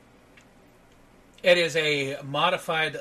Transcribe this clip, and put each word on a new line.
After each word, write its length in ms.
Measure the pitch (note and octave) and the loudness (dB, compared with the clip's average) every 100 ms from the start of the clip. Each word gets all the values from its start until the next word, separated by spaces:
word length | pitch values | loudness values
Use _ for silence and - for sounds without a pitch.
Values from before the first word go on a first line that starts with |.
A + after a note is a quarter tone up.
| - - - - - - - - - - - - - - | -20 -20 -20 -20 -20 -20 -20 -20 -20 -20 -20 -20 -20 -2
it 160 | F#3 F3 | 4 4
is 160 | E3 | 4
a 440 | D#3 D3+ D3 C3+ C#3 | 0 0 0 -4 -6
modified 720 | C#3 C#3+ E3+ F3+ - D#3 D#3 C#3+ | -6 -2 0 0 -2 -2 -2 -6